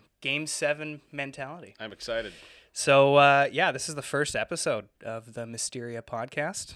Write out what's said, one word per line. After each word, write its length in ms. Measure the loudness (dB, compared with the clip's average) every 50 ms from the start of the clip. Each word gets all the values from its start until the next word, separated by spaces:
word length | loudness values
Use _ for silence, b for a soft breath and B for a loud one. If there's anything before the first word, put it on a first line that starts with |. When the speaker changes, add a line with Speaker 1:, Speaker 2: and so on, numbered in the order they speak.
| _ _ _ _
Speaker 1:
Game 260 | -6 -4 -4 -4 -4
seven 540 | -6 -4 -2 -2 -2 -2 -2 -6 -10 -10 -12 _ _
mentality. 640 | -10 -10 -8 -8 -8 -10 -12 -12 -12 -14 -16 -20 -14 -12
Speaker 2:
I'm 100 | -12 -12
excited. 400 | -12 -12 -8 -4 -4 -4 -4 -6 -12 B B B B B B B
Speaker 1:
So, 440 | B -6 0 4 6 6 8 8 8
uh, 320 | 8 8 8 8 6 4 2
yeah, 220 | 2 0 0 0 0
this 160 | -2 -6 -8
is 60 | -8
the 60 | -10
first 360 | -6 -4 -2 0 0 0 -2
episode 500 | -4 -4 -4 -4 -4 -2 -2 -2 -2 -4 _ _ _ -10
of 300 | -10 -10 -10 -10 -12 -10
the 120 | -10 -10
Mysteria 560 | -8 -8 -8 -8 -8 -8 -8 -8 -8 -10 -10
podcast. 760 | -10 -8 -6 -6 -6 -4 -4 -4 -4 -4 -6 -8 -12 -12 -16